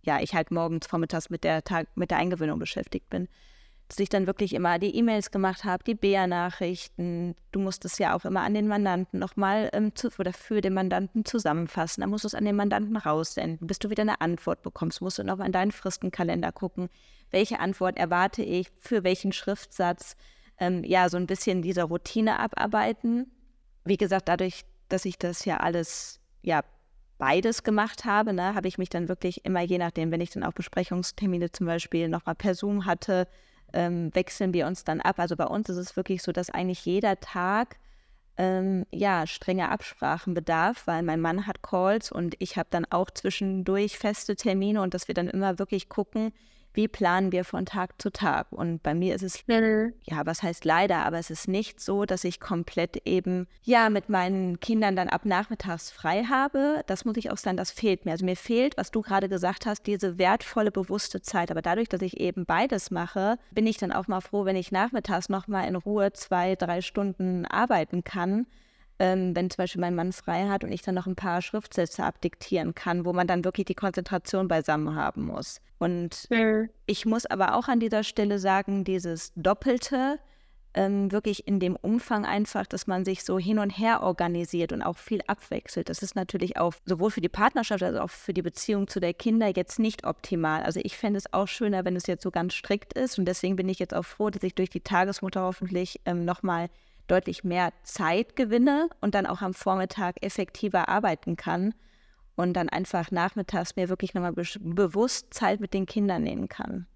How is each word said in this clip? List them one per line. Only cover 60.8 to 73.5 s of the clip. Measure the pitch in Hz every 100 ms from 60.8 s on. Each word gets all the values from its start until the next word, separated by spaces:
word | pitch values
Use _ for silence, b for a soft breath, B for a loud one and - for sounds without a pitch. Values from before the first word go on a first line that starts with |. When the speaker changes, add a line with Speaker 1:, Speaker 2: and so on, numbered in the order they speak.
| 185 202 - 196
Speaker 1:
Zeit. | - 196 170
Aber | 160
dadurch, | 170 185 226
dass | 180
ich | 185 -
eben | 180 175 170
beides | 165 262 208 -
mache, | 170 175 196 196 240 b
bin | - 220
ich | 214
dann | 196
auch | - 185
mal | 190
froh, | - 202 196
wenn | 190
ich | 175
nachmittags | 185 233 247 - 185 -
noch | 190 -
mal | 196 -
in | 180
Ruhe | 202 208 202
zwei, | - - 180 180 185
drei | 175 175
Stunden | 185 - 202 185 185 180 170
arbeiten | - 247 202 156 175
kann. | - 196 175 208 247 b b b b -
Ähm, | 185 185 185 175
wenn | 180
zum | -
Beispiel | 180 180
mein | 175 175
Mann | 175
frei | 185 - 175 202
hat | 196
und | -
ich | 175
dann | - 180
noch | 185
ein | 180
paar | 190 175
Schriftsätze | 175 214 - - 170 -
abdiktieren | - - 170 - - 180 160 -
kann, | - 175 175
wo |
man | 180 175
dann | 180
wirklich | 180